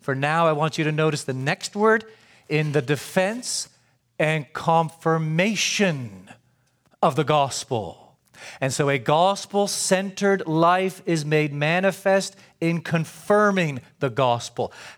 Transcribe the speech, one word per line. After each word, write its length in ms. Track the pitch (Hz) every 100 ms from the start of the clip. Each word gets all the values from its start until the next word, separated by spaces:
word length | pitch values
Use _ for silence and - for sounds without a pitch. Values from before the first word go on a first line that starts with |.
For 140 | -
now, 320 | 135 143 160 170
I 60 |
want 260 | 151 156 -
you 60 |
to 80 | 156
notice 320 | 151 156 151
the 100 | -
next 400 | 131 131 190 -
word, 300 | 202 214 220 220 - _ _ _
"in 220 | 151 156
the 120 | 143
defense 840 | 127 147 - - 185 240 247 - - _ _ _ _ _
and 360 | 156 156 139
confirmation 1800 | - - 165 160 - 165 160 156 160 196 208 - - 202 147 117 95 92 - _ _ _ _ _ _
of 140 | 180 135
the 80 |
gospel." 800 | 147 151 139 - - 120 92 - - _ _ - - -
And 120 | 135
so 160 | 117 143
a 100 | 139
gospel-centered 1500 | 120 151 185 196 - 202 202 - - 185 196 196 196 196 160
life 560 | 156 165 180 190 180
is 200 | - 170
made 280 | 147 156 151
manifest 840 | 143 147 175 190 - 196 196 190 - - _
in 220 | 165 170
confirming 1000 | - 170 160 - - 208 208 190 165 131 - _
the 120 | 139
gospel. 640 | 113 127 120 - - 113 - -